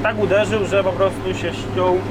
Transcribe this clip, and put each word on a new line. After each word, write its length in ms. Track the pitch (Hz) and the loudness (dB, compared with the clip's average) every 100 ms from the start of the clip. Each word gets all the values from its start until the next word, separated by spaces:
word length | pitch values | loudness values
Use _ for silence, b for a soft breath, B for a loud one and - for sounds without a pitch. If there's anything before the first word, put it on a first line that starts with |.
tak 160 | 214 220 | -2 0
uderzył, 460 | 196 196 202 214 185 | 2 2 2 0 0
że 180 | 190 | 2
po 80 | 185 | 0
prostu 420 | 180 190 - 185 | 2 0 0 -6
się 180 | 185 175 | -4 -6
ściął 440 | 156 - 180 180 185 190 | -6 -6 0 2 2 0